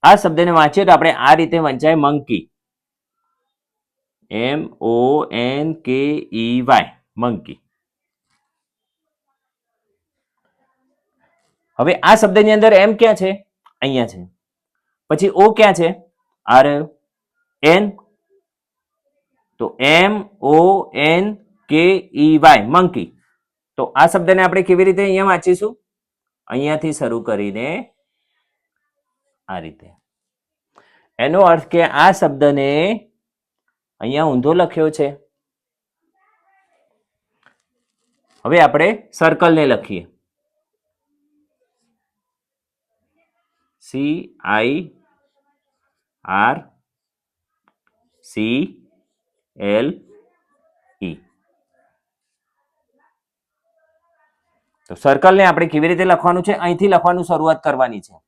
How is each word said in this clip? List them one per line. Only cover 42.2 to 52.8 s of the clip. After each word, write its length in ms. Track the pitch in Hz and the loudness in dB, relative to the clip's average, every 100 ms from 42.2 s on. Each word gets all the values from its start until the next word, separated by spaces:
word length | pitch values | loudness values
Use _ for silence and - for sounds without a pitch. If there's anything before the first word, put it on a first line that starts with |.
| _ _ _ _ _ _ 659 659 _ _ _ _ _ _ _ _ _ | _ _ _ _ _ _ _ _ _ _ _ _ _ _ _ _ _
સી 260 | 131 143 165 - _ - | -8 -6 -8 -12 _ -6
આઈ 240 | 107 120 147 165 _ _ _ _ _ _ _ _ _ _ _ _ _ | -2 -2 -4 -10 _ _ _ _ _ _ _ _ _ _ _ _ _
આર 320 | - 95 113 135 - _ _ _ _ _ _ _ _ _ _ _ _ _ _ _ _ | -8 -2 -2 -4 -12 _ _ _ _ _ _ _ _ _ _ _ _ _ _ _ _
સી 260 | - 110 123 - - _ _ _ _ _ _ _ _ | -8 -4 -4 -6 -12 _ _ _ _ _ _ _ _
એલ 300 | 101 104 139 180 _ _ _ _ _ _ _ _ _ _ 92 | -4 -2 -4 -10 _ _ _ _ _ _ _ _ _ _ -16
ઈ. 80 | 76 _ _ _ _ _ _ _ _ _ _ _ _ _ _ _ 932 | -16 _ _ _ _ _ _ _ _ _ _ _ _ _ _ _ _